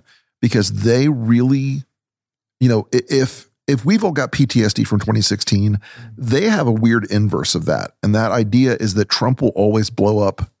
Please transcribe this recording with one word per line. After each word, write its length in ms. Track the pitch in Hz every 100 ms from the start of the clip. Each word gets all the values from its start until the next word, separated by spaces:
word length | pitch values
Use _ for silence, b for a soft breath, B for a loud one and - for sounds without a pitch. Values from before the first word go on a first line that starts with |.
| - b b b
because 440 | 117 120 98 104
they 260 | 110 123 143
really, 760 | 135 113 117 127 139 135 139 - _ _ _ _ _ _ -
you 100 | 127
know, 180 | 110 -
i-, 80 | 127 -
if, 400 | 135 131 - - _ -
if 160 | 135
we've 200 | 131 214
all 80 | 208
got 200 | 147 131
P 140 | - 131
T 180 | 123
S 80 | 107
D 120 | -
from 160 | 107 104
twenty 220 | - 110
sixteen, 580 | 104 104 - 101 104 101 B B 120 110
they 280 | 123 123
have 240 | 214 214 131
a 40 |
weird 340 | 110 113 117 -
inverse 440 | 107 104 87 - 87
of 100 | 80
that. 300 | 65 50 _
And 100 | 104
that 180 | 107 113
idea 460 | 117 104 123 131 113
is 140 | 110
that 160 | 98 101
Trump 320 | - 117 131
will 80 | 120
always 400 | - 104 110 104
blow 300 | 117 101 107
up 300 | 101 - - _